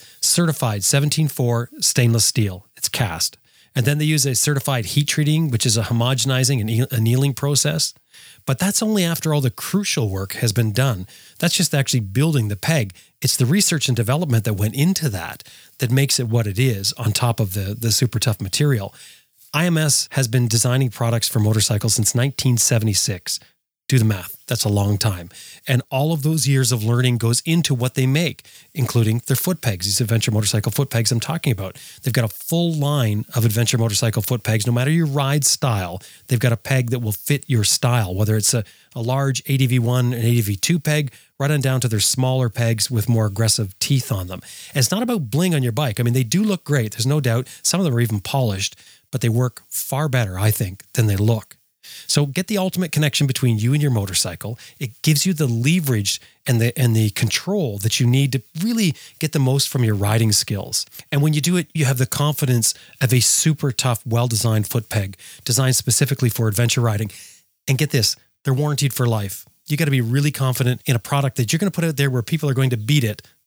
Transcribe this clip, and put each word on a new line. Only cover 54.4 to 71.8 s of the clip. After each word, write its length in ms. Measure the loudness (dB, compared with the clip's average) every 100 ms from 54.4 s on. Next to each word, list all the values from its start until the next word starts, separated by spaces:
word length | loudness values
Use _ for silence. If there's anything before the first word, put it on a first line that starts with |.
| -10 -10 -14 -10
It 220 | -10 -2
gives 220 | 0 2
you 80 | 0
the 140 | 0 0
leverage 720 | 0 2 0 0 0 -2 -6 -10 _ 0
and 140 | 2
the, 180 | 2 2
and 160 | 2
the 160 | 4 2
control 680 | 0 -2 -2 -2 -2 -2 -2
that 200 | -2 0
you 80 | 2
need 260 | 4 2
to 100 | -2 -6 -4
really 320 | -2 2 0 0 -10 -6
get 140 | -2
the 60 | 0
most 300 | 2 2 0
from 140 | 0
your 100 | 0
riding 380 | 0 0 2 2
skills. 520 | 2 -2 -6 -6 -6 -8 -14 -4
And 120 | 0
when 100 | 2
you 80 | 2
do 160 | 0 0
it, 120 | -2
you 140 | -2 0
have 100 | 0
the 100 | -2
confidence 680 | 0 -2 0 0 2 0 -4 -14 -4
of 120 | 0
a 60 | 2
super 520 | 2 2 0 0 -2
tough, 320 | -2 -2 -2 -2
well-designed 600 | 0 0 0 0 0 0
foot 220 | -4 -2
peg 260 | -4 -4 -10 -20 -12 -4
designed 300 | 0 2 0
specifically 520 | 0 0 0 2 0
for 180 | 0 0
adventure 360 | 0 0 2
riding. 280 | 0 0 -4 -10 -20 -20 _ _ -2
And 120 | 0
get 120 | 0
this, 260 | 0 0 -4 _ _
they're 80 | -2
warranted 380 | 0 0 0 -2
for 140 | 0 0
life. 400 | 0 -4 -10 -16 _ -6
You 100 | -2
gotta 120 | 2
be 100 | 0
really 280 | 2 0 0
confident 520 | 0 -2 0 0 0 -2
in 80 |
a 40 | -2
product 380 | 0 -2 0 -2
that 140 | -2
you're 60 | 0
gonna 120 | -2
put 140 | -2